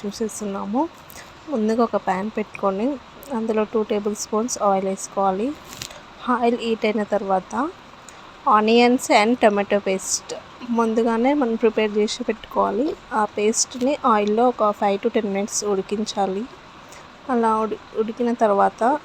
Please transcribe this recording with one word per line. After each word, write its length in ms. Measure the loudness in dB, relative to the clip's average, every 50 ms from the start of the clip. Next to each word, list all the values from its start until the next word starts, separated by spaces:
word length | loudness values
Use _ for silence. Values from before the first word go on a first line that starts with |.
| -10
చూసేస్తున్నాము. 840 | -10 -6 -6 -6 -6 -6 -8 -8 -8 -8 -8 -6 -4 -2 -2 -2 -2 -6 -14 -20 -20 -20 -20 -20 -20 -20 -20 -12 -6
ముందుగా 340 | -4 -2 0 0 2 2 0
ఒక 120 | 0 0
ప్యాన్ 360 | -2 -2 -2 -2 -2 -4 -4 -4 -6
పెట్టుకొని 600 | -6 -6 -8 -4 -2 -2 -2 0 -2 -2 -4 -4 -10 -16 -20 -20 -14 -8 -6
అందులో 300 | -6 -4 -2 0 0 -2
టూ 200 | 0 0 -2 -2
టేబుల్ 320 | 0 -2 -2 -2 -4 -4
స్పూన్స్ 480 | -6 -8 -4 -2 -2 -2 -2 -4 0 0
ఆయిల్ 220 | 2 2 2 0
వేసుకోవాలి. 680 | -2 -4 -6 -8 -8 -4 0 0 0 0 0 -2 -4 -6 -8 -14 -18 -14 -12 -12 -12 -12 -16 -20 -20 -20 -12 -4 -2
ఆయిల్ 280 | -2 2 2 0 0 0
హీట్ 260 | 0 -2 -2 0 0
అయిన 180 | 0 0 0 -2
తర్వాత, 680 | 0 -2 -2 0 0 -2 -2 -2 -4 -6 -4 -4 -4 -6 -12 -20 -20 -20 -20 -20 -20 -20 -20 -20 -20 -20 -6 0 4
ఆనియన్స్ 580 | 4 4 6 6 6 6 6 6 4 2 2 2
and 300 | 4 4 4 4 2 4
టొమాటో 380 | 4 4 4 4 0 0 0 0
పేస్ట్ 560 | 0 0 -2 -2 -2 -4 -6 -6 -6 -8 -12 -12 -14 -18 -20 -18 -8 -4
ముందుగానే 640 | 0 0 2 2 2 2 2 2 2 2 2 2 2
మనం 220 | 2 2 0 0
ప్రిపేర్ 420 | 2 2 2 2 2 0 0 2 0
చేసి 260 | 0 0 -2 -4 -4
పెట్టుకోవాలి. 720 | -4 -4 -6 -6 -6 0 0 0 2 2 0 -2 -2 -2 -6 -10 -6 -2
ఆ 120 | -2 -2
పేస్ట్ని 720 | 0 -2 0 0 0 2 0 -2 -4 -4 -4 -2 -2 -2 0 2
ఆయిల్లో 420 | 2 2 2 2 2 2 4 4 2
ఒక 240 | 2 2 2 0
ఫైవ్ 280 | 2 2 0 0 0 0
to 120 | -2 0 0
టెన్ 200 | 0 0 0 -2
మినిట్స్ 320 | -2 -4 -4 -4 -4 -2
ఉడికించాలి. 800 | 0 -2 -2 -2 -4 -4 -4 -4 -4 -2 -2 -2 -2 -2 -4 -6 -8 -12 -20 -20 -20 -20 -20 -20 -20 -20 -20 -20 -20 -20 -20 -6 -2
అలా 280 | 0 0 2 2 2 0
ఉడి-, 420 | 0 -2 -4 -8 -12 -10 -4 -4
ఉడికిన 340 | -4 -4 -2 -4 -2 -2 0
తర్వాత, 680 | 2 2 2 4 4 4 2 2 0 0 0 0 0 -4